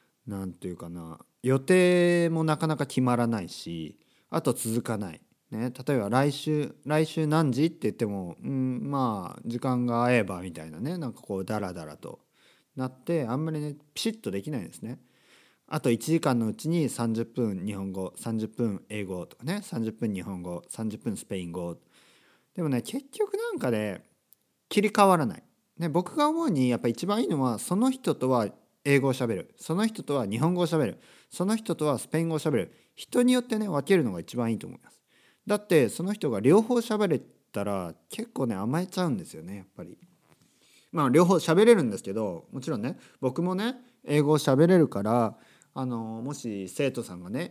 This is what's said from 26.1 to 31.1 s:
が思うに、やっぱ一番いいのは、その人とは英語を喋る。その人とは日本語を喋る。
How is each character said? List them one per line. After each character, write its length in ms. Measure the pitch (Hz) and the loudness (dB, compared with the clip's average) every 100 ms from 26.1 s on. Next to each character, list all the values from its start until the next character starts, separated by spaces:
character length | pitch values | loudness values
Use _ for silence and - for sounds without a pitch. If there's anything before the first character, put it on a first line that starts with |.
| 311 | 0
が 140 | 294 | 2
思 140 | 330 | 2
う 60 | 320 | 0
に、 200 | 143 127 | 2 2
や 80 | 120 | 2
っ 20 | |
ぱ 80 | 123 | 0
一 180 | 117 180 | -2 -2
番 160 | 214 | 0
い 40 | - | 0
い 20 | |
の 140 | 147 | 0
は、 180 | 127 110 | 0 -2
そ 160 | - 190 | -2 0
の 140 | 262 | 2
人 240 | 262 165 - | 0 -2 0
と 140 | 127 | 2
は 180 | 123 101 - _ _ 143 | 2 0 -6 _ _ 2
英 140 | 139 | 4
語 100 | 135 | 4
を 40 | |
喋 220 | 127 120 95 | 0 -2 -2
る。 200 | - - | -6 -12
そ 160 | - 175 | -6 -2
の 120 | 220 | -2
人 160 | - | -4
と 120 | - 139 | -4 -2
は 120 | 101 | 0
日 120 | 113 | 0
本 140 | 160 | 0
語 80 | 180 | 2
を 60 | 165 | 0
喋 180 | 160 107 | 2 0
る。 140 | - - | -4 -16